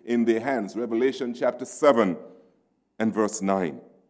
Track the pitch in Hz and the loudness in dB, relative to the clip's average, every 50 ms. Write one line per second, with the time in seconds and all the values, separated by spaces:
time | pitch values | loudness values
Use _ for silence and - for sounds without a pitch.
0 | - 110 120 120 117 113 113 110 113 139 139 120 107 95 - 104 120 110 113 113 | -6 -2 0 2 2 2 2 2 0 -2 -2 -2 -4 -6 -6 -6 -6 -4 -2 0
1 | 127 135 131 - 139 120 120 120 139 123 123 - 131 - - - - 147 135 117 | 0 0 0 -2 -6 -8 -6 -2 -2 -2 -2 -4 -8 -12 -4 2 4 6 6 6
2 | 107 95 82 - - - - - - _ _ _ _ _ _ _ _ _ _ - | 4 4 2 -2 -8 -14 -20 -20 -20 _ _ _ _ _ _ _ _ _ _ -2
3 | 110 110 95 104 107 101 - - 95 98 98 95 92 80 67 64 - - - _ | -2 0 2 2 0 0 0 -2 -2 0 0 0 0 -2 -6 -8 -14 -20 -20 _
4 | _ _ | _ _